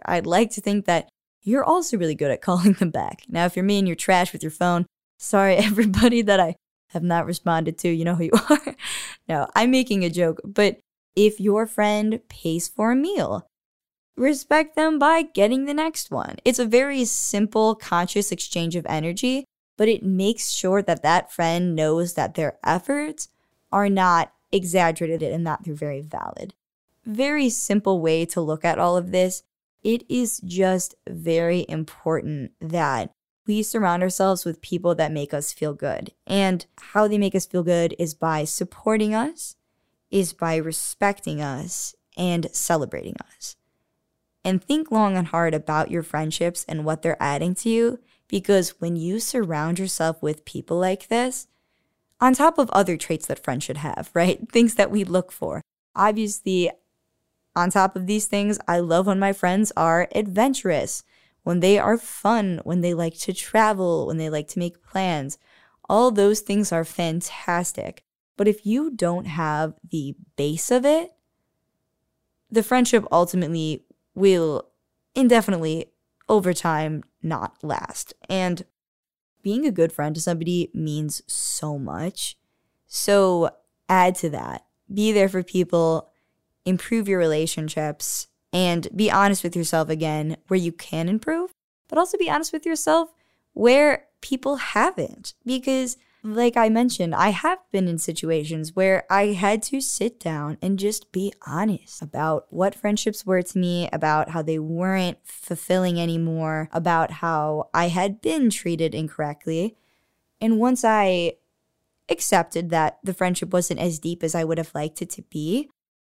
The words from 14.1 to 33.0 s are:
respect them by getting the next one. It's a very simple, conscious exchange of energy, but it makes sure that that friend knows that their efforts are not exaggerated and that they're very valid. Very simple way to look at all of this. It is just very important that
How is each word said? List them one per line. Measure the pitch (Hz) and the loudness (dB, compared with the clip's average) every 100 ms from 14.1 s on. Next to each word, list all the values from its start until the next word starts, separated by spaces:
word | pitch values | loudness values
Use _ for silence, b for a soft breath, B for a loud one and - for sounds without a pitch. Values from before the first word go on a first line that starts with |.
| - | 0
respect | 262 277 - 302 311 | 0 0 2 2 2
them | - 320 302 | 0 0 4
by | 285 330 | 4 4
getting | 320 - 208 262 | 2 2 2 2
the | 277 | -2
next | 294 320 320 - | -2 -2 -4 -6
one. | 131 - - | -6 -6 -2
It's | - 247 | 0 2
a | 226 | 4
very | 240 277 277 | 4 4 0
simple, | 233 - - 202 214 214 220 | -2 -2 -2 0 0 2 2
conscious | 220 - 175 185 208 202 | 0 -2 -2 0 -2 -2
exchange | 170 - 175 165 170 | -4 -6 -4 -2 -4
of | - | -4
energy, | 156 160 185 254 262 269 _ _ - | -4 -4 -2 -2 -2 -6 _ _ 0
but | 220 | 2
it | 220 | 2
makes | 190 185 202 233 - | 0 0 0 0 -4
sure | - 185 196 | -2 0 0
that | 196 160 | 2 0
that | 151 175 - | 2 2 0
friend | - 165 170 180 | -2 0 0 0
knows | 160 156 165 175 | 0 2 2 -2
that | - 120 | -2 -4
their | - 151 - | -2 -4 -2
efforts | - 175 - 285 302 311 - _ _ _ _ | 0 0 0 -4 -4 -8 -14 _ _ _ _
are | 196 202 | 0 2
not | 190 185 170 - _ _ | 4 4 4 0 _ _
exaggerated | 196 180 185 170 160 165 165 147 | -2 0 2 2 2 -2 -2 -2
and | 165 165 | -2 -4
that | - | -4
they're | 170 | -8
very | 151 147 139 | -8 -8 -8
valid. | 151 - 50 - 196 - _ _ _ _ | -10 -10 -10 -12 -14 -16 _ _ _ _
Very | 226 214 277 294 254 | -6 -2 0 2 0
simple | - - 202 196 185 | 0 0 0 2 2
way | 160 160 165 | 2 2 0
to | 180 | -2
look | 156 156 | -2 0
at | 170 - | 0 2
all | 175 180 | 2 2
of | 180 | 0
this. | 185 185 185 - _ _ _ | 0 0 -2 -14 _ _ _
It | 214 240 - | -2 -2 -2
is | 247 233 - | -2 -2 -4
just | 180 175 190 185 - - - | -4 0 2 2 -2 -10 -14
very | 170 165 165 170 175 - | -6 0 2 2 0 -2
important | 160 156 - 160 160 - 147 123 _ | -6 -8 -6 -2 -2 -2 -6 -10 _
that | 160 170 143 127 | -6 -2 0 -2